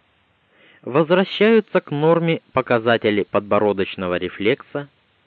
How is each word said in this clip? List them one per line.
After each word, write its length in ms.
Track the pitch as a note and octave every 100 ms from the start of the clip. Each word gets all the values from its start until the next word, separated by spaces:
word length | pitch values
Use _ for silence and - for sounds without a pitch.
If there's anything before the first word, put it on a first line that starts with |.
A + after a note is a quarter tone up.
| _ _ _ _ _ _ _ _
возвращаются 1040 | A#2 C3+ D3+ F3+ F#3+ - G#3+ A3+ G#3 F#3
к 80 | -
норме 500 | D3 D#3 E3 E3 E3 -
показатели 680 | C3 B2+ A#2+ A2+ A2+ A2 G#2
подбородочного 920 | - G#2 G2+ G#2 G#2 G2 F#2+ - F2+ F2
рефлекса 720 | F2+ - G2+ C#3 - C#3+ C#3+ _ _ _